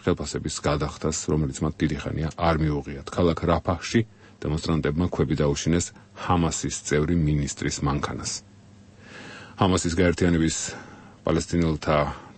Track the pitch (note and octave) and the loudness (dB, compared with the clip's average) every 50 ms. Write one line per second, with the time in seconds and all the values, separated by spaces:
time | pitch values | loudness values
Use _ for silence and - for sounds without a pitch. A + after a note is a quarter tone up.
0 | - F#2 F2 D#2+ D2+ D2 - B1 - D2+ - - - D2+ D2 D2 D2+ C#2+ - - | 0 0 0 0 -2 -6 -6 -4 -4 -4 -6 -2 -2 0 0 0 -2 -4 -6 -4
1 | - D2+ D2+ - - - D2+ D2+ D2+ C2+ C2+ - D#2+ D#2 - - D#2 C#2+ D2 C#2+ | -4 -2 -2 -2 -2 0 2 2 2 0 -2 -2 -2 -2 0 0 0 0 0 -2
2 | C#2+ C#2+ C#2+ C#2+ D#2 D2+ - - F2 E2 D#2+ D2+ D#2 D2+ D2 C#2+ - - C#2+ C2+ | -4 -4 -4 -2 -4 -4 -2 0 2 2 2 2 2 0 0 -2 -4 -6 -10 -10
3 | - - - - F2 E2+ D#2 - - F2 E2 D#2+ - - E2+ D#2+ - - - A#2 | -10 -6 0 2 4 4 4 2 2 2 2 2 2 -2 -2 -2 -2 0 2 2
4 | A2+ - - - - - - - - C#2+ D2+ D#2 - - E2 D#2 C#2+ D2+ D2 E2 | 0 0 -6 -20 -20 -20 -16 -6 -4 -2 -2 -2 0 0 0 2 2 0 0 0
5 | F2+ F2 - - D#2 C2 D2+ C#2+ D2+ D2 C#2+ - - D#2+ E2 F2 - - - - | 0 0 0 0 0 0 2 2 2 2 2 0 0 2 2 2 0 -2 -8 -16
6 | - - - - - - F2+ E2+ E2 D#2+ D#2 - - D2 - - - - D2 D2+ | -20 -20 -14 -10 -2 0 2 2 2 2 0 -2 -6 -6 -6 -6 -4 0 0 2
7 | D2+ D#2+ F2 E2+ D2+ D2 D2+ D2 C#2+ C2+ - - - D2 - - - C#2+ D2 C#2+ | 2 2 2 2 4 2 2 2 0 -2 -4 -4 -4 -4 -4 -2 -2 -2 -2 -2
8 | - - - - - - - - - - - - - - - - - - - - | -4 -4 -6 -6 -8 -8 -8 -10 -12 -16 -20 -20 -20 -20 -20 -20 -20 -20 -20 -20
9 | - - - - - - - - - - - - G#2 F2+ F#2 F2 - F2 E2 F#2+ | -20 -20 -18 -18 -18 -16 -18 -18 -18 -12 -2 2 2 4 4 4 2 0 2 4
10 | F2+ F2 D#2+ - F#2 F2 E2+ D#2+ D#2+ D#2+ - - - - - - - - - - | 4 4 4 4 4 4 4 4 4 2 0 -2 -6 -8 -10 -12 -16 -18 -18 -20
11 | - - - - - - E2 D#2+ D2+ - E2+ E2+ E2+ D#2+ D#2 D2 - E2 D#2 D2 | -20 -20 -16 -6 -2 0 0 0 0 0 0 2 2 2 0 -2 0 2 2 2
12 | D2 C#2+ C#2 - - - - | 2 0 -4 -10 -14 -16 -6